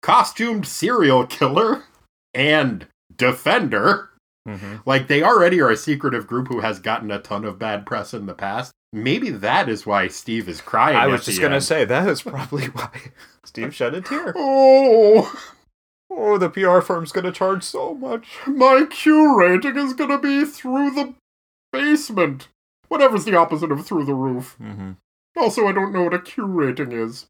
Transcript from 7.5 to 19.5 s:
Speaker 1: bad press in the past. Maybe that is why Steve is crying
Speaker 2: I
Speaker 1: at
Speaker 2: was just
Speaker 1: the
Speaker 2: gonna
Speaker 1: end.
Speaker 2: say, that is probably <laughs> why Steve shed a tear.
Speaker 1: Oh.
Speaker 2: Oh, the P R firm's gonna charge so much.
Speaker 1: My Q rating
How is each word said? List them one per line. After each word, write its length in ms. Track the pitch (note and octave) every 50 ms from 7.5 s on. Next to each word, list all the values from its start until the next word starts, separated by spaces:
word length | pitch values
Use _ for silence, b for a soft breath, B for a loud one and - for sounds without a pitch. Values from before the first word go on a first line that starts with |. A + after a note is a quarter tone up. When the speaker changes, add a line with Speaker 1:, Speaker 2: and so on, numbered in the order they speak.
| F#2+ F#2+
Speaker 1:
bad 260 | A2+ A2 G#2 G2+ G2+
press 280 | - B2 A2+ G2 - -
in 140 | A2+ G2+ G2
the 60 | F2
past. 380 | - G2 G2 G2+ A#2 B2+ - _ _ _ _ -
Maybe 360 | G#2+ A2 B2+ D#3 A#3+ C4 A3+
that 380 | D3 G2+ F#2+ G#2+ B2+ F#3+ F#3+ C3
is 180 | A2 G2+ -
why 220 | G#2+ G#2 G2+ F#2 F#2
Steve 400 | - - - - A2+ A2+ G#2 F#2
is 140 | E2 -
crying 340 | - - - A2 A#2+ D3+ D3
Speaker 2:
I 80 | A2+ A#2+
Speaker 1:
at 60 | C#3
Speaker 2:
was 160 | C3 B2 -
just 100 | - G2+ F#2
Speaker 1:
the 20 |
Speaker 2:
gonna 140 | G#2 C#3+ C#3
Speaker 1:
end. 100 | C#3 C3+
Speaker 2:
say, 180 | - E3 D#3 -
that 240 | G2 B2+ C#3+ F3+ G3+
is 140 | D3+ -
probably 420 | - B3 D3 C3+ C3+ C3+ - D3 C3
<laughs> 20 | C3
why 240 | C3+ - - - - - - - b b b b b b b
Steve 320 | - _ - A2+ C3+ D3
shed 180 | - - - D3
a 60 | F3+
tear. 320 | F#3 - C4+ D4+ F4 D#4+ - F4+
Speaker 1:
Oh. 1000 | D4 C4+ C4+ C4+ C4+ C4 C4 C4+ C#4 C4 A3+ A3+ A3 G#3 A3 A3 - - B B B B B B B _ _ _ _ _ _ _ _ _
Speaker 2:
Oh, 280 | F#4+ E4+ A3 G#3 G#3 G3
the 120 | F#3 E3
P 140 | - F#3+ F#3+
R 180 | F3+ F3 F3+
firm's 300 | E3+ - F#3+ E3+ E3 D#3
gonna 220 | - F#3 F3+ F3+ E3+
charge 300 | - F#3+ F#3+ F#3+ F#3+ -
so 300 | - - C#3+ C3 - E4
much. 320 | C4+ B3+ - A3+ A3+ A3+ - - - - -
Speaker 1:
My 380 | C4+ C4+ B3+ C4 C4 C4+ D4+ D4+
Q 480 | - - - D#4 D#4 D#4 D#4 D4+ C4+ G#3
rating 380 | F3+ F3+